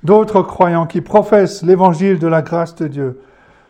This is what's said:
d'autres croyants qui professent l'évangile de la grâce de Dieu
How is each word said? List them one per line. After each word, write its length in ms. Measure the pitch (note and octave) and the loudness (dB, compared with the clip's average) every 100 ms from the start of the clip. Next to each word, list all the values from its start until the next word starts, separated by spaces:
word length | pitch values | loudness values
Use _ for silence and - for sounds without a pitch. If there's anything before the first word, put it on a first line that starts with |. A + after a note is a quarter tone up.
d'autres 400 | E3 G#3+ G#3+ G#3 | 0 2 2 0
croyants 440 | E3+ - F3 E3+ E3 | -2 0 0 0 -2
qui 140 | F3 | -6
professent 600 | - G#3+ G#3 G#3 F#3 - | 0 0 2 2 2 -2
l'évangile 560 | E3 F#3 F#3 D#3 G3 F3+ | 0 4 4 2 0 0
de 80 | E3 | 0
la 160 | D#3+ | -2
grâce 320 | - E3+ E3 | -2 -6 -6
de 140 | - D#3 | -8 -10
Dieu 320 | C#3 C3+ B2+ _ _ _ _ _ | -6 -8 -10 _ _ _ _ _